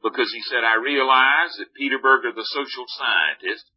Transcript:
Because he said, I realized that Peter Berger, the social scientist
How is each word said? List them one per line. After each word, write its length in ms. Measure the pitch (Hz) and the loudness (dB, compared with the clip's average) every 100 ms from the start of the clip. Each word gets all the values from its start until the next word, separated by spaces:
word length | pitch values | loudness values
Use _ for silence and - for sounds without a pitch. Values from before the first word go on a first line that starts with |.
Because 300 | 110 135 - | -4 -2 -2
he 80 | 117 - | -4 -6
said, 160 | 127 | 0
I 160 | 113 113 | 2 2
realized 800 | 127 143 131 131 131 147 170 - | 0 0 4 4 6 2 0 -6
that 160 | - - | -16 -8
Peter 240 | 139 135 | -4 0
Berger, 320 | 135 131 120 | 4 2 2
the 160 | 113 107 | -8 -8
social 400 | 143 139 127 123 | -8 -8 -10 -14
scientist 800 | - 127 98 78 73 92 107 - | -8 -2 0 0 -2 -8 -8 -12